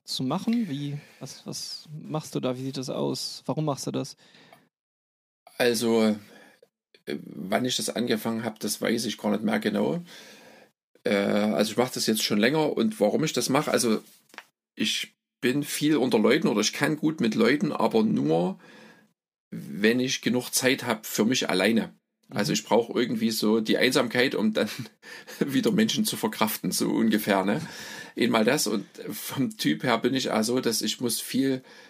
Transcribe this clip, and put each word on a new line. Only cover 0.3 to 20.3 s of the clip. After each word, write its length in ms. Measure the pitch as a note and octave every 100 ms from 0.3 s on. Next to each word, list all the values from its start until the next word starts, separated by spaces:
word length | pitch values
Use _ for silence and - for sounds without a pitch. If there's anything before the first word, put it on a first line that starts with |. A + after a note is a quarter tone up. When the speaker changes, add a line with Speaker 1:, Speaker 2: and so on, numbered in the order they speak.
| E3+ A3+ A#3 G3+
Speaker 1:
Wie, 280 | C#3 C#3+ C#3+ - -
was, 260 | C3+ - -
was 440 | - - - - D#3
machst 320 | - D3+ -
du 60 | D3
da? 180 | B2+ B2+
Wie 40 |
sieht 140 | C3+ C3+
das 120 | C3
aus? 540 | - C#3+ C3 - - -
Warum 200 | D#3 D#3
machst 200 | C3+ -
du 60 |
das? 240 | C3 C3 - - - - - _ _ _ _ _ _ _ _ - -
Speaker 2:
Also, 580 | B2 A2+ A#2 A2+ A2 G#2 - - - _ - _ _ _ -
äh, 120 | - -
wann 400 | - F#2 G#2 B2+
ich 100 | -
das 140 | -
angefangen 560 | - B2 A2 A#2 A2+ A#2
hab, 140 | -
das 200 | G#2+ -
weiß 220 | G2+ A#2
ich 140 | G2+ -
gar 140 | G#2+
nicht 120 | G#2
mehr 160 | A2 A2
genau. 420 | G#2+ G#2 A#2+ E3+ F3 - - - - - - _ _ _
Äh, 100 | -
also 600 | G2+ G#2 G#2 G#2+ G2 A2
ich 40 | A2
mach 120 | B2+
das 180 | B2 A#2
jetzt 160 | A2
schon 160 | - G#2
länger 380 | A2+ D#3 D3+ -
und 240 | A2 -
warum 240 | G#2 A2+ D#3
ich 80 |
das 160 | - A2+
mach, 180 | C3+ D3+
also 340 | B2 A#2 G#2+ - - _ - - _ _ -
ich 380 | - - - _ _ _
bin 220 | A#2+ C#3+
viel 340 | C#3 - D3 D3
unter 220 | B2+ A2
Leuten 280 | G#2+ D3+ E3
oder 140 | G#2
ich 100 | G#2+
kann 240 | - C#3+ D3+
gut 240 | D3+ D#3+
mit 160 | A#2 A2
Leuten, 380 | A2+ A2 -
aber 300 | - A2 A2+
nur, 560 | A2 - C#3+ E3 F3+ G3+ - - - - _ _ _ _ _
wenn 480 | - - D2+ G#2+ B2
ich 220 | C3 -
genug 300 | B2